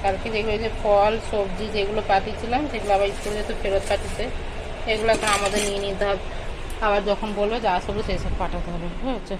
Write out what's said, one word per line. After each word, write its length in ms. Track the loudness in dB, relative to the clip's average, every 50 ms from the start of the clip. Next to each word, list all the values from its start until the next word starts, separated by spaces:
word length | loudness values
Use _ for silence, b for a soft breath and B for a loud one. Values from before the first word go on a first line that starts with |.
| 2
কালকে 240 | 0 0 0 -2 -2 -2
যেগুলো, 180 | 0 0 0 0
এই 40 | 0 0
যে 40 | -2 -2 0
ফল 320 | 2 4 6 6 6 6 4 2 -2 -2
সবজি 340 | 0 0 0 0 -2 -4 -4 -2 0
যেগুলো 260 | 0 0 0 0 -2 2 2
পাঠিয়েছিলাম, 500 | 2 2 2 0 -4 -4 -2 0 0 0 0 0
সেগুলো 200 | -4 -4 2 2 4
আবার 100 | 4 4 2 0
স্কুলে 180 | -2 -4 -4 -2
যেহেতু 180 | -2 -2 -4 -4 -2
ফেরত 220 | 0 2 2 0 2 2
পাঠিয়েছে, 340 | 0 0 0 -2 -4 -4 -4 -4 -4 -4 -4 -6 -6 -6 -6 -8 -6 -6 -2 -2
এগুলো 180 | 0 2 4 4 4
এখন 140 | 4 4 2 2
আমাদের 220 | 2 2 0 0 0 0
নিয়ে 140 | 0 -2 -2 -2
নিতে 180 | -4 -2 0 0 0
হবে। 140 | 0 0 -2 -6 -6 -6 -6 -6 -6 -6 -6 -6 -4 0 2
আবার 160 | 2 2 2 2 2
যখন 200 | 0 0 0 -4 0 0
বলবে 180 | 2 2 2 2 2
যা 60 | 2 2 2 0
সবজি 180 | -2 -2 -2 0
সেই 120 | 0 0 0 0
সব 100 | 0 0 0
পাঠাতে 280 | 0 0 0 -2 -2 -2 -4
হবে, 140 | -4 -4 -4 -4 -2
বুঝেছো? 340 | -2 -2 -2 -2 -4 -6 -6 -6